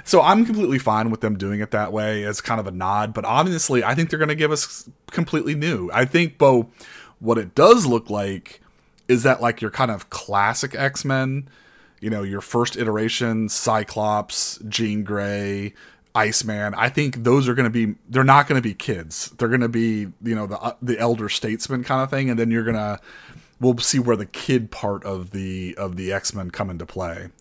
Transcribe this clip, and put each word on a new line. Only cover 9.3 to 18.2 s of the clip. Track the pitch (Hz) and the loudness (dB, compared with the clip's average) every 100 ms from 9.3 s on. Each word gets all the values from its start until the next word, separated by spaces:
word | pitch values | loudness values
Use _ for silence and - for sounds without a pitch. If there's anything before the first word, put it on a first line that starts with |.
| 127 | 2
like, | 120 113 | 0 -2
your | 107 | -4
kind | - 127 | -2 -2
of | 101 - | -2 -10
classic | - - 101 101 117 135 | -12 -2 0 2 0 -6
X-Men, | - 139 139 143 135 131 135 135 - _ _ _ _ | -4 -4 -2 -2 -2 -2 -4 -8 -18 _ _ _ _
you | 107 | -6
know, | 107 | -4
your | 98 98 | -4 -6
first | - 120 120 - | -2 0 0 -2
iteration, | 113 107 113 - 120 110 107 | -2 0 -2 0 -2 0 -2
Cyclops, | - 123 110 104 110 107 104 104 - - - 107 | -2 0 0 -2 -2 0 0 -2 -4 -4 -6 -6
Jean | 107 113 104 | -2 -2 -2
Grey, | 101 104 101 101 101 101 101 - - _ _ 117 | -4 -4 -4 -4 -4 -4 -6 -12 -20 _ _ 0
Iceman, | 107 110 110 104 104 98 | 2 0 -2 -4 -4 0
I | 123 | 0
think | 143 147 123 117 | 0 -2 0 4
those | 135 127 | 4 4
are | |
gonna | 123 120 | 2 0
be, | 117 110 - - | 2 0 -2 -2
they're | 127 | 4